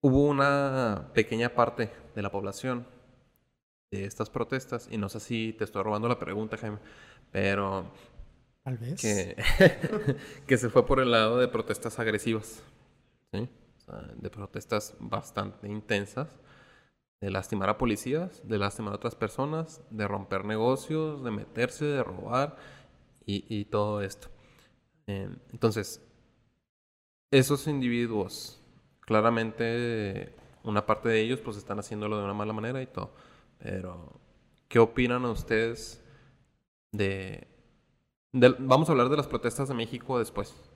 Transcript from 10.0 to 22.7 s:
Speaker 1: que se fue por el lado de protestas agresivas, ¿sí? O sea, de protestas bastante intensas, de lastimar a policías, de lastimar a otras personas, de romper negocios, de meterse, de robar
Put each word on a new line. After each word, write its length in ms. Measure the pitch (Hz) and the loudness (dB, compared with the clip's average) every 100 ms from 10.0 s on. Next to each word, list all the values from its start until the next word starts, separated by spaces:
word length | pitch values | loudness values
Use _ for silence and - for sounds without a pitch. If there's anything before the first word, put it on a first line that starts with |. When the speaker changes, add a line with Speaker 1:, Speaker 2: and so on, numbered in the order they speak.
| 139 - - - - | -2 -4 -8 -18 0
Speaker 1:
que 100 | 123 | 2
se 120 | 117 | 6
fue 160 | 127 - | 4 6
por 140 | 135 | 4
el 120 | 127 | 4
lado 260 | 117 110 120 | 4 4 4
de 100 | 123 | 2
protestas 520 | 117 110 104 117 - | 0 -4 -6 -6 -2
agresivas, 640 | 113 104 117 110 107 - - _ _ _ _ _ _ | 0 0 0 -2 -4 -18 -20 _ _ _ _ _ _
¿sí? 160 | 95 127 - - _ | -8 -8 -12 -20 _
O 20 | |
sea, 200 | - - 71 - | -18 -16 -14 -12
de 140 | - | -12
protestas 640 | - 98 - - 104 - - | -10 -10 -12 -4 -4 -4 -14
bastante 680 | 120 107 - - 101 98 101 | -6 -6 -6 -6 -6 -8 -10
intensas, 720 | 107 - 104 101 - 156 - - - - - _ _ _ _ | -10 -2 -2 -2 -6 -8 -10 -20 -20 -20 -20 _ _ _ _
de 80 | 98 | -4
lastimar 400 | 95 - 107 98 | -4 -4 -2 0
a 80 | 107 | 2
policías, 640 | 123 104 127 147 180 - 101 | 0 0 -2 -4 -4 -12 -4
de 100 | 107 | 0
lastimar 360 | 101 - 104 | 0 -2 -6
a 20 | 104 | -4
otras 180 | 117 - | -6 -4
personas, 680 | 107 - 143 160 160 - - | -4 -2 -4 -4 -6 -12 -14
de 160 | 110 104 | -4 -2
romper 380 | 101 95 98 101 | -2 -2 -4 -2
negocios, 760 | 110 117 131 - 156 156 143 | 2 2 2 -2 -4 -4 -6
de 80 | 127 | -6
meterse, 540 | 104 104 - 127 - 147 | -6 -6 -4 -4 -2 -2
de 180 | 139 | 0
robar 540 | 120 92 - 123 147 - - | -2 -6 -2 0 -2 -6 -20